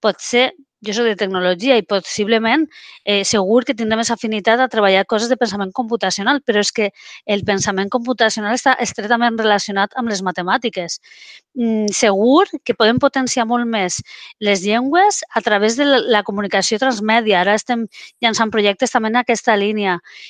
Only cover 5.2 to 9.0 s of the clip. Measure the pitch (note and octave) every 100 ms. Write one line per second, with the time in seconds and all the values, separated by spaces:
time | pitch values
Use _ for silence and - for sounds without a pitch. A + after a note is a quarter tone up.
5.2 | A#3 B3+ A3+ G3+ F#3+ B3+ A3 A#3 F#3+ G3
6.2 | G#3+ C#4+ - G#3 G3+ - G#3 - - -
7.2 | - G3+ G3+ G3 G#3+ F#3+ G3+ B3 A#3+ A#3
8.2 | A3 A3 G#3 B3 C4+ C4 A#3+ -